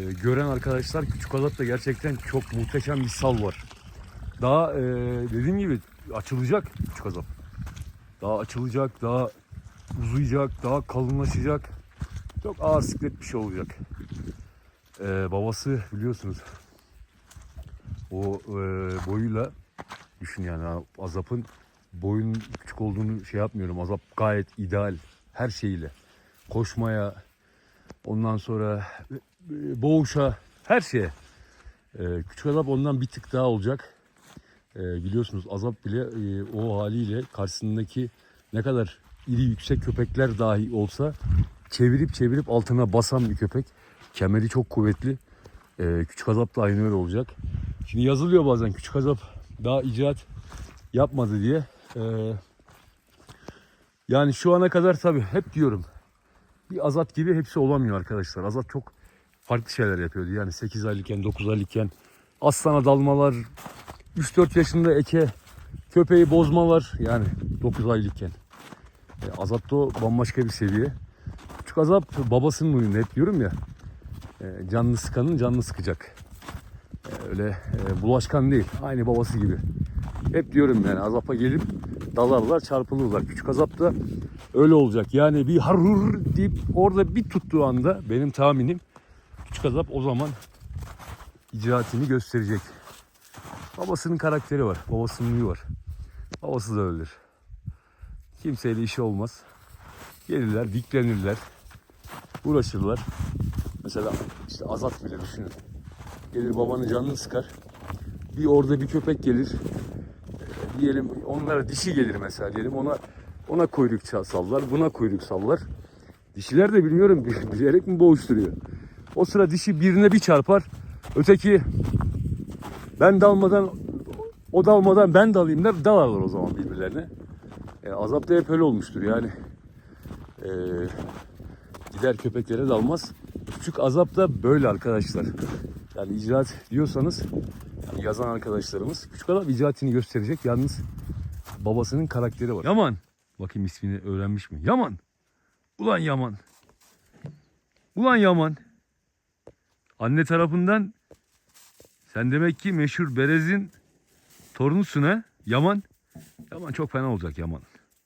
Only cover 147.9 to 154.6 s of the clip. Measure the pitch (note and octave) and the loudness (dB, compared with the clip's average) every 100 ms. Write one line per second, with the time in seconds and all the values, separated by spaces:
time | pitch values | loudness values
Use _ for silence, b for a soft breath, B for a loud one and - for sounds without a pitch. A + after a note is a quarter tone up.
147.9 | F#3+ B3+ A#3 G3 E3+ D#3 D3 - _ _ | 0 4 6 6 6 2 -2 -12 _ _
148.9 | _ _ _ _ _ - - _ _ _ | _ _ _ _ _ -20 -20 _ _ _
149.9 | - A2+ D3+ D#3+ E3 E3 F3 F3+ G#3+ G3+ | -4 0 2 4 2 4 2 4 2 0
150.9 | - _ - _ _ _ _ _ _ _ | -8 _ -20 _ _ _ _ _ _ _
151.9 | _ _ A2+ B2 C#3+ E3+ - G3 E3+ D3 | _ _ -4 0 2 2 0 -2 0 0
152.9 | - D#3 B2 C#3 D#3+ D#3+ G3+ G3 _ _ | 0 -2 2 2 4 2 0 -2 _ _
153.9 | _ _ _ _ _ - - | _ _ _ _ _ -14 -2